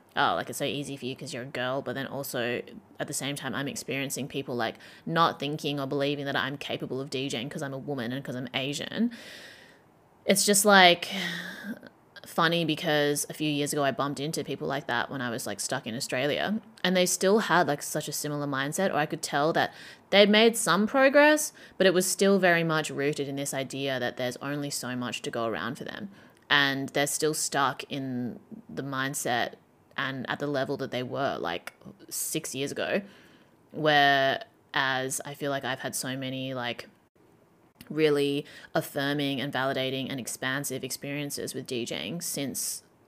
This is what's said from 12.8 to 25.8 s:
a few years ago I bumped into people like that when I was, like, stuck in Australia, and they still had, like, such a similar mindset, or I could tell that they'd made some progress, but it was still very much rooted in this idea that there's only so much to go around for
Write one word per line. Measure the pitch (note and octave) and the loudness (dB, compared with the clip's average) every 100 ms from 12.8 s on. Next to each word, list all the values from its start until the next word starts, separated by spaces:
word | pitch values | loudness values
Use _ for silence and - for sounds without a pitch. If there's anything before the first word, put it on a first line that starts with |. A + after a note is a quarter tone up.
| F3 D3+ C#3+ D3 - | 2 4 4 2 -2
a | |
few | - D3+ | -2 0
years | D3 C#3+ | 0 0
ago | D3 | 2
I | C#3 | 2
bumped | B2+ C#3 C3+ | 2 -2 -2
into | C#3+ D#3+ | -4 -4
people | C#3 C3+ D3+ | -4 -4 -4
like | C#3 C#3+ | -4 -2
that | A#2+ - | -2 -2
when | C#3 | -4
I | B2 | -4
was, | A#2 - | -4 -6
like, | G2+ | -6
stuck | - C3 - | -4 -4 -4
in | A#2 | -6
Australia, | - B2+ C#3+ F2+ D2+ A3 - - | -4 -2 0 0 0 -2 -6 -4
and | F3+ F#3 | 2 4
they | |
still | F3+ - F#3 A3 | 2 2 4 4
had, | G3 E3+ D3+ | 6 4 4
like, | D3 | 0
such | - D#3+ D3+ | -4 -6 -4
a | |
similar | D3+ D3 D3 C#3+ | -6 -4 -4 -2
mindset, | C3+ C#3 D#3+ F#3+ | -2 -2 0 0
or | - | 0
I | D3+ | 0
could | D#3+ | -2
tell | - D3 D3+ | -2 2 2
that | D#3+ B2 - - - _ | 2 0 -2 -18 -20 _
they'd | G3 G#3 | 6 8
made | G#3+ A#3 A3+ | 8 6 4
some | - F3 G#3+ | 2 4 4
progress, | C4+ C4+ C#4+ D4 D4+ - - - - | 4 6 8 8 6 0 -8 -16 4
but | F#3+ | 6
it | |
was | F3 F#3 | 6 2
still | - G3 G3 | 4 6 6
very | F#3 E3+ | 6 4
much | E3 D#3 D3+ | 4 2 0
rooted | C#3 C#3 D3+ C#3 | -2 0 0 -2
in | |
this | C#3 C#3 | -4 -4
idea | C#3 C3 C3+ C#3 C3 | -4 -4 -4 -2 0
that | A#2+ - | -2 -2
there's | B2 - | -4 -4
only | C#3 D3 C#3+ | -6 -4 -4
so | - B2 | -6 -4
much | B2 B2 - | -4 -4 -4
to | C#3+ | -6
go | B2 A2+ | -2 -2
around | F#2+ G#2 | -2 -4
for | D3 | -6